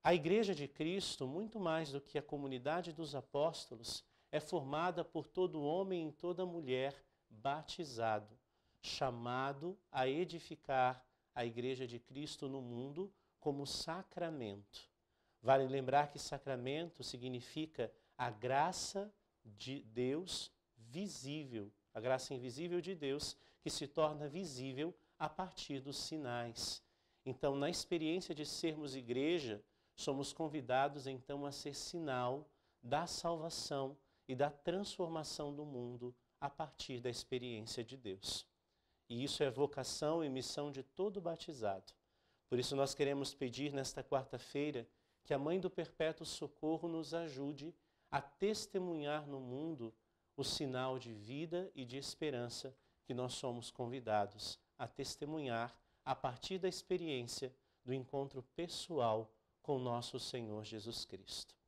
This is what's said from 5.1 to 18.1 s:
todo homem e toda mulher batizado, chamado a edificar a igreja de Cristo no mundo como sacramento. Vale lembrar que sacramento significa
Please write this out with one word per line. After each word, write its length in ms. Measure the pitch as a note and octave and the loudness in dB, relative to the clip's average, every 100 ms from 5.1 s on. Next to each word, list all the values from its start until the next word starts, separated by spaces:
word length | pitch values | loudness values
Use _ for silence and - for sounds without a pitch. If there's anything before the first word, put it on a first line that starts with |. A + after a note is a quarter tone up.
| E3 C#3 | -4 -4
todo 360 | - F#3 D#3 | 2 2 4
homem 460 | C#3+ E3+ F#3+ F3+ D#3 | 2 2 2 0 -2
e 40 | |
toda 320 | D3+ F3 F3+ | -4 -4 0
mulher 500 | F#3 E3+ C#3 B2+ C3+ C#3 - _ _ | -2 -2 0 2 2 -2 -18 _ _
batizado, 1080 | A2 C3+ D3 D3+ - D#3 A#2 A2+ G#2+ G#2+ - _ _ _ _ | -4 -2 -2 -4 -6 -6 0 2 2 0 -20 _ _ _ _
chamado 960 | - - C3+ A#2+ A#2+ B2 C3+ C#3 E3 G3 _ | -8 0 0 0 -2 0 0 -2 -6 -8 _
a 180 | C3 C3 | 2 4
edificar 960 | C#3+ F3+ E3 - D#3+ - C3+ B2+ B2+ - _ _ | 4 0 -4 -10 -12 0 6 6 4 -10 _ _
a 100 | - | -2
igreja 420 | A#2+ A2+ B2 B2+ B2+ | -2 0 0 0 -4
de 120 | A#2 | -6
Cristo 500 | - C3+ D3 - C#3 | -10 -8 -6 -4 -4
no 120 | C3+ | -4
mundo 520 | B2 A#2+ C3+ D3 G3 - _ _ | -4 -4 -4 -4 -6 -8 _ _
como 280 | D3+ C#3 C#3 | 0 0 -2
sacramento. 1200 | - - E3+ F#3+ - E3+ D#3 A2 G2+ G#2 - - _ _ _ _ _ | -4 -2 -4 -6 -4 -2 -2 -4 -6 -10 -18 -18 _ _ _ _ _
Vale 260 | A2+ C3+ C3 | 8 10 10
lembrar 420 | C3+ C3 C#3 D3 | 2 6 6 6
que 100 | D3 | 0
sacramento 840 | - C#3 - C3 B2 D3 E3+ - | -6 -4 -2 -2 0 -2 -2 -6
significa 920 | B2+ B2+ B2+ B2 A#2+ D#3 D#3 - A2+ - _ | -8 -6 -4 -4 -4 -4 -4 -2 -4 -4 _